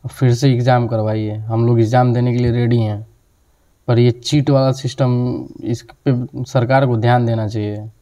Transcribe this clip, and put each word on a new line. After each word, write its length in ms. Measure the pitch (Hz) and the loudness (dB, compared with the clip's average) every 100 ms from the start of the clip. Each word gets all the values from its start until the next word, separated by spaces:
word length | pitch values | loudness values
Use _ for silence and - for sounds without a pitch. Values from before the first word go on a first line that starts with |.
| - | -14
फिर 220 | - 127 | 0 2
से 180 | 120 139 | 2 2
एग्जाम 360 | 123 120 123 120 | 2 2 2 0
करवाइए। 460 | 117 107 110 107 | -2 -2 -2 -4
हम 320 | 107 107 113 117 | -8 -4 0 2
लोग 140 | 117 | 2
एग्जाम 340 | 113 123 123 | 2 2 2
देने 180 | 120 120 | 2 0
के 60 | 120 | 0
लिए 140 | 120 | 0
रेडी 280 | 120 120 120 | 0 0 0
हैं, 280 | 110 104 110 _ _ _ _ _ _ _ - | 0 -4 -10 _ _ _ _ _ _ _ -2
पर 120 | 120 | 2
ये 120 | 120 | 2
चीट 380 | 120 - 147 139 | 0 -2 -2 2
वाला 220 | 139 135 | 2 2
सिस्टम, 720 | 131 - - 131 123 123 85 64 - | -2 -6 -2 0 0 -2 -6 -10 -12
इस 220 | 98 117 - - - | -6 -6 -8 -6 -2
पे 360 | 123 123 123 | -2 -2 -8
सरकार 420 | 127 135 120 135 135 | -4 -2 0 2 2
को 120 | 117 | 0
ध्यान 280 | 117 123 120 | 2 2 0
देना 220 | 113 107 | -2 -4
चाहिए। 420 | 110 104 104 107 _ | -4 -6 -6 -12 _